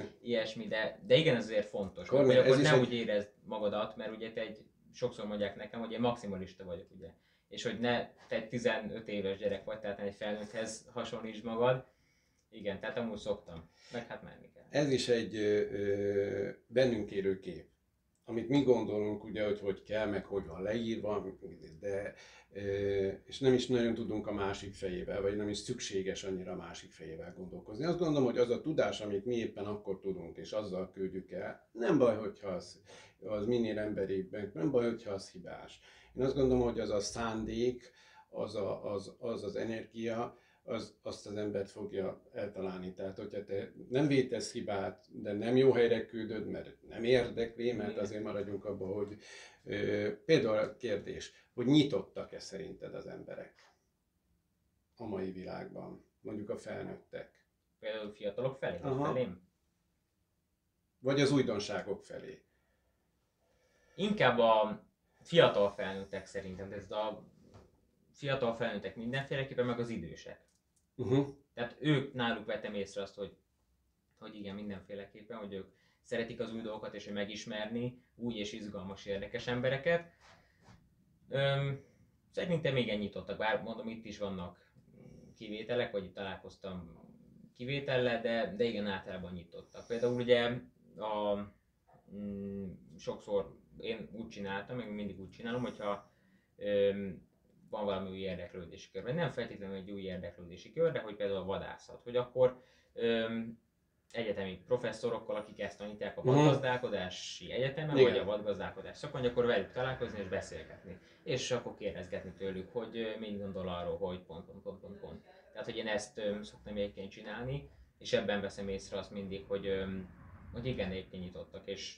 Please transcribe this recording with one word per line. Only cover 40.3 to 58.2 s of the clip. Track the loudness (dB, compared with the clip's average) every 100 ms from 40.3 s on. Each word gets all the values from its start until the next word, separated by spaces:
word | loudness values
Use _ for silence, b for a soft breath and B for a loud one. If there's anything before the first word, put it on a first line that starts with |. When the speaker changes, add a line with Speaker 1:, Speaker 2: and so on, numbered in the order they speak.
| b b b
Speaker 2:
az, | -6 -6 -6 -12
azt | -10 -10 -6
az | -4
embert | -2 -2 -4
fogja | -6 -6 -2 -2 -4 -10
eltalálni. | -8 -6 -4 -6 -6 -8
Tehát, | -6 -8 -8
hogyha | -8 -8
te | -4 -6 -6 -10 -2
nem | 2 4
vétesz | 4 2 0 -4
hibát, | -6 -4 -2 -2 -6 -16
de | -8 -4
nem | -2 4 8
jó | 8
helyre | 8 6 4 0
küldöd, | -6 -4 -4 -4
mert | -6 -8 -14 -12
nem | -2
érdekli, | 4 6 4 -2 -4 0 -2
mert | 0 -2
Speaker 1:
Igen. | -2
Speaker 2:
azért | -4 -4
maradjunk | -4 -4 -4 -6
abba, | -6 -6 -4
hogy, | -2 -4 -8 B B B B
ö, | -6 -2 0 2 0 0
például | 4 6 6 2
a | 0 -2
kérdés, | -4 -4 -4 -10 -12 b b
hogy | -2 6
nyitottak-e | 6 6 2 -4 -10 -10 -12
szerinted | -12 -10 -10 -10 -12
az | -10 -10
emberek | -12 -12 -12 -14 _ -20 _ _ _ _ _ _ _ _ _ _ _ _ -12
a | -6
mai | -4 -4
világban, | -6 -8 -8 -10 -10 -12 -14 _ _
mondjuk | -10 -8 -6
a | -8
felnőttek? | -6 -8 -8 -10 -12 -12 -12 _ _ _ _ -10
Speaker 1:
Például | -6 -4 -6
fiatalok | -6